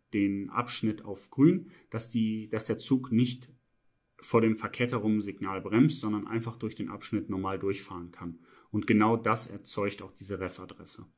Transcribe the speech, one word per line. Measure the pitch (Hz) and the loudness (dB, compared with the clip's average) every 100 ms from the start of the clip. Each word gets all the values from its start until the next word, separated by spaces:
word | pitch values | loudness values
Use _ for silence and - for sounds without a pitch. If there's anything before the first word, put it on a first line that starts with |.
| _ | _
den | 104 101 98 98 | 0 0 0 -4
Abschnitt | - 123 - 110 107 | -4 -4 -2 -2 -4
auf | 104 98 - | -8 -12 -6
grün, | - 147 185 - - _ | 6 6 6 0 -16 _
dass | 110 - | -10 -4
die, | 117 110 110 110 | 0 0 -2 -4
dass | 110 - | -4 -2
der | 107 | -4
Zug | - 131 127 | 0 0 2
nicht | 117 123 - - _ _ _ _ _ _ _ | 2 2 0 -12 _ _ _ _ _ _ _
vor | - 117 | 0 4
dem | 113 110 | 4 2
verkehrt | 104 - 120 | -2 -2 -2
herum | 123 107 107 | 0 2 0
Signal | 101 92 98 95 | 0 -6 -6 -4
bremst, | 92 110 147 156 | 2 6 6 4
sondern | 110 104 95 | -2 -4 -4
einfach | 113 117 - | -4 -6 -6
durch | 110 | -8
den | - 104 | -6 -8
Abschnitt | 101 - 107 - | -10 -4 -4 -2
normal | 95 95 95 | -2 -2 -2
durchfahren | 98 98 - 90 85 | -2 -4 -6 -12 -12
kann. | - 87 85 - - _ | -12 -12 -12 -16 -20 _
Und | 107 - | -2 4
genau | 107 107 117 | 6 6 4
das | 110 110 - | 2 0 -2
erzeugt | 101 - - 101 - | -12 -10 -4 -4 -4
auch | 95 | -12
diese | - 95 95 | -16 -8 -6
Ref-Adresse. | 90 - 90 - 85 - - | -6 -8 -16 -18 -18 -18 -20